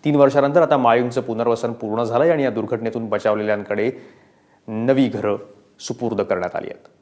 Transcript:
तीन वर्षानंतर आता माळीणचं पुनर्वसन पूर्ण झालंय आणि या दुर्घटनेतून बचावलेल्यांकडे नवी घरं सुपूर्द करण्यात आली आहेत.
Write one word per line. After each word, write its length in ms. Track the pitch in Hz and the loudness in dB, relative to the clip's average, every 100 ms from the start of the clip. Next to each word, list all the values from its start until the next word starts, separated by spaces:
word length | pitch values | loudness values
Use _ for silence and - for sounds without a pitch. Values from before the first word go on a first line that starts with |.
तीन 100 | 151 | 2
वर्षानंतर 480 | 147 139 143 139 160 | 6 6 6 4 4
आता 140 | 156 143 | 4 4
माळीणचं 440 | 123 120 123 123 | 4 4 2 -4
पुनर्वसन 520 | 120 113 120 113 117 | -4 -2 -2 0 -4
पूर्ण 320 | 117 110 110 | -6 -6 -4
झालंय 260 | 117 120 160 | -2 2 2
आणि 120 | 160 | 2
या 80 | 131 | 0
दुर्घटनेतून 580 | 110 107 117 113 113 113 | -2 -4 -4 -4 -6 -4
बचावलेल्यांकडे 800 | 104 110 107 107 104 101 104 113 - - _ _ _ _ _ - | -2 0 0 0 -2 -2 -2 -2 -4 -18 _ _ _ _ _ -10
नवी 380 | 110 120 135 127 | -4 0 2 2
घरं 280 | 104 104 98 - - _ _ | 0 -4 -4 -8 -20 _ _
सुपूर्द 400 | - 120 120 104 | -10 -6 -4 -2
करण्यात 360 | 98 95 87 - | -2 -2 -4 -8
आली 120 | - | -10
आहेत. 180 | - - _ | -16 -20 _